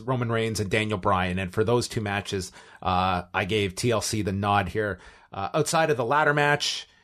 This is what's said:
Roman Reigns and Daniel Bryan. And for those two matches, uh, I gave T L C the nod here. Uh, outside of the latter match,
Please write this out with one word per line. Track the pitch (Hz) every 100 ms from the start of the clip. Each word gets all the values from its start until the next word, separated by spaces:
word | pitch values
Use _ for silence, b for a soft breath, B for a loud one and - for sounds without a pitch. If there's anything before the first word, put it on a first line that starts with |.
| 110
Roman | 131 120
Reigns | 113 113 104
and | 101
Daniel | 110 107 104
Bryan. | 104 95 92 90
And | 95
for | 98 110
those | 120 113
two | -
matches, | 104 101 98 101 90 B B B
uh, | 90 90 92 90 90
I | 92
gave | 98 107 101 90
T | 120
L | 107
C | - 110
the | 101
nod | 98 101 101 92
here. | 107 104 92 B B B
Uh, | 101 98
outside | 160 147 165 160
of | 135
the | 120
latter | 143 151
match, | 147 147 147 - - - b